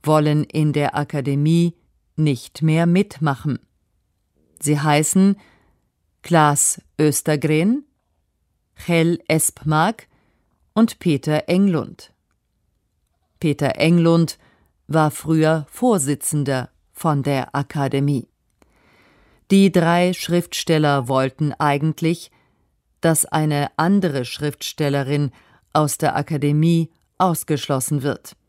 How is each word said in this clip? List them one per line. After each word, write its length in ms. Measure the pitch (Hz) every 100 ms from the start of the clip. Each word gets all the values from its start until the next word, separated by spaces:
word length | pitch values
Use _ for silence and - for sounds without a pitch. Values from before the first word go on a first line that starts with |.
wollen 420 | - 156 151 151
in 280 | - - 151
der 240 | 147 147 -
Akademie 760 | 143 147 135 139 151 170 170 - _ _ _ -
nicht 460 | 151 123 - -
mehr 240 | 160 156 170
mitmachen. 720 | 175 202 - 151 135 151 127 _ _ _ _ _ _ _ _ _ _
Sie 180 | 147 147
heißen 580 | 151 147 156 190 196 202 _ _ _ _ _ _ _ _
Claes 600 | - 170 151 143 - - _ -
Östergren, 880 | 151 143 - 151 151 156 185 269 - _ _ _ _ _ _ _ _ -
Kjell 440 | - 170 165 170 -
Espmark 760 | 160 - - 156 156 175 226 _ _ _ _ _ _ _
und 240 | - 226 -
Peter 500 | 180 139 - 151 -
Englund. 640 | 180 196 160 - - - _ _ _ _ _ _ _ _ _ _ _ _ _
Peter 380 | 165 143 143 -
Englund 640 | 160 170 165 170 160 - _ _ _ _ -
war 240 | 156 151
früher 560 | - 151 160 156 160 147
Vorsitzender 1000 | - 247 202 135 143 - 151 139 131 123 _ _
von 300 | - 165 143
der 320 | 139 139 -
Akademie. 720 | 139 139 151 139 139 143 139 - _ _ _ _ _ _ _ _ _ _ _ _
Die 220 | 196 196
drei 400 | 175 170 175 180
Schriftsteller 960 | 180 - 175 170 - - 156 151 143 120
wollten 440 | 131 131 - 151
eigentlich, 760 | - 147 143 160 - 160 170 - _ _ _ _ _ _ _
dass 240 | 165 160
eine 460 | - 156 151 143 143 -
andere 480 | 165 202 175 139
Schriftstellerin 1040 | 120 - 147 - - - 147 139 131 147 143 _ _ _ _
aus 240 | 160 151 -
der 200 | 151 143
Akademie 720 | 147 151 143 151 165 165 160 _ _ _
ausgeschlossen 840 | 185 160 - 147 - 135 - 147
wird. 340 | 139 - - -